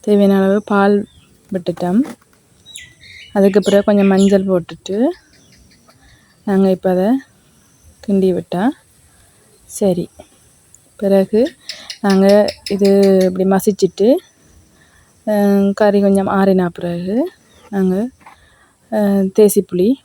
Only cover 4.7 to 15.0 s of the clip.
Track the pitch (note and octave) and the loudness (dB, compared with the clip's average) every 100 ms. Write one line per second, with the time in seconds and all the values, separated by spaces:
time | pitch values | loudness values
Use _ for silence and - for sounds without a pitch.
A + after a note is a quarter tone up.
4.7 | E3+ - G3 C4+ F#4 _ _ _ _ _ | -16 -10 -4 -4 -4 _ _ _ _ _
5.7 | _ _ _ _ _ _ _ - F#3+ G3 | _ _ _ _ _ _ _ -4 0 2
6.7 | F#3 F#3+ F#3 G3 C4+ - _ _ _ _ | 0 -2 -2 0 -2 -6 _ _ _ _
7.7 | _ _ _ - G3 F#3 F3 E3+ F3 A3+ | _ _ _ -4 -2 0 -2 -6 -4 -4
8.7 | D#4 _ _ _ _ _ _ _ _ _ | -6 _ _ _ _ _ _ _ _ _
9.7 | - G3+ F3 - _ - _ _ _ _ | -4 -2 -2 -8 _ -20 _ _ _ _
10.7 | _ _ _ G3+ G3 F#3+ G#3+ C#4+ - - | _ _ _ 0 0 0 -2 -2 -6 -20
11.7 | - - - G3+ F#3+ G3 G#3 G#3 - - | -20 -18 -6 0 2 4 4 2 -4 -8
12.7 | G3+ G3 G3 G3 F#3+ F#3 F#3 F#3+ F#3+ G#3+ | 0 2 4 4 2 0 -2 -2 0 -2
13.7 | G3 F#3 - G#3 E4 _ _ _ _ _ | -2 -4 0 0 0 _ _ _ _ _
14.7 | _ _ _ | _ _ _